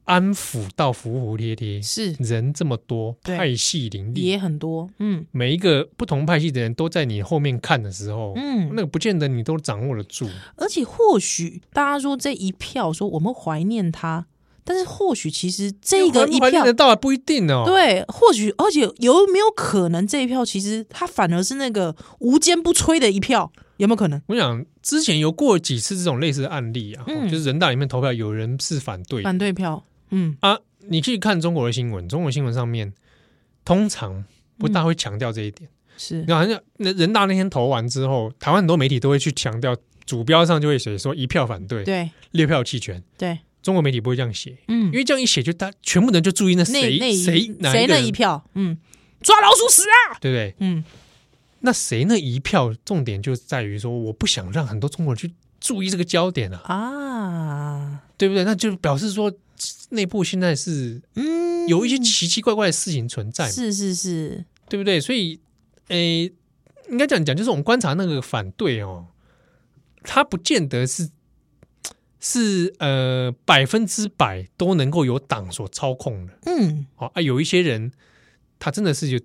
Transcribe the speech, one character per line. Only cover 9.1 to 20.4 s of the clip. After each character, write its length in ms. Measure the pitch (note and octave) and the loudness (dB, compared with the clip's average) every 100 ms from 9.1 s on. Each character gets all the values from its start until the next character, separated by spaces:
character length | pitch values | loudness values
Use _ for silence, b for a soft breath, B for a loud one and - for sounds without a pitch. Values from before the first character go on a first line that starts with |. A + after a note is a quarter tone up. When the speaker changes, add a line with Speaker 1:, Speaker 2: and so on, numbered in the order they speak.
| F3+ | 0
Speaker 1:
得 80 | C#3+ | 0
你 160 | B2 | -2
都 160 | A2+ D#3+ | -2 -4
掌 300 | D3 G#2 C3+ | -4 -6 -4
握 80 | A2+ | -6
得 80 | |
住。 240 | G2+ - A2+ F#2 B | -8 -8 -8 -10 B
Speaker 2:
而 140 | - G4 | -6 -4
且 160 | - | -2
或 340 | A#3+ - A4 A3+ | -4 4 4 4
许 420 | - - E3+ F3 - | 2 -4 -6 -10 -4
大 120 | C#4+ | 0
家 140 | C#4+ C#4+ | 0 0
说 180 | C#4 C4+ | -2 -2
这 160 | C#4+ | -4
一 200 | A3+ F#3+ | -4 -4
票， 400 | - - C4 F3+ | -6 -8 -4 -2
说 160 | D#3+ G#3 | -2 -4
我 100 | D#3+ | -2
们 160 | F#3 | -2
怀 300 | B3+ E3+ D#3 | -2 -6 -2
念 260 | F#3 A3+ F3 | -2 0 -2
他， 380 | D#3+ E3 D#3+ E3+ _ _ _ | -2 -6 -6 -8 _ _ _
但 160 | - F#4 | -4 -2
是 60 | |
或 280 | F#4 - G4 | -4 -2 -2
许 160 | B3+ D#3 | 0 -4
其 220 | - F3+ | -4 -4
实 220 | F3+ G3+ G3 | -4 -6 -4
这 260 | - F#4+ F4+ | 0 4 6
个 160 | B3 C#4+ | 6 4
一 100 | C4 | 4
票 0 | |
Speaker 1:
怀 0 | |
不 60 | |
怀 60 | B3+ | 6
念 120 | E4 | 6
得 80 | B3+ | 6
到 180 | A#3+ C#4 | 8 6
还 40 | |
不 180 | G#3+ C4+ | 6 4
一 60 | C4 | 0
定 320 | - D4 E3 | 0 2 2
哦。 140 | C3 A#2 | 2 4
Speaker 2:
对， 380 | F#4+ D#4 F#3 - | 6 6 4 -2
或 260 | - A#4 | 4 6
许， 220 | A#3+ G#3+ - | 6 2 2
而 140 | G4+ | 2
且 120 | D4+ A#3+ - | 2 0 2
有 280 | A#3+ E4 G4 | 6 8 6
没 140 | F#4 | 6
有 100 | G#4+ | 2
可 380 | A4 - G3+ F3 | 2 0 2 2
能 180 | E3+ G3+ | 2 0
这 160 | C#4+ | 0
一 60 | B3+ | 0
票 160 | B3+ | 0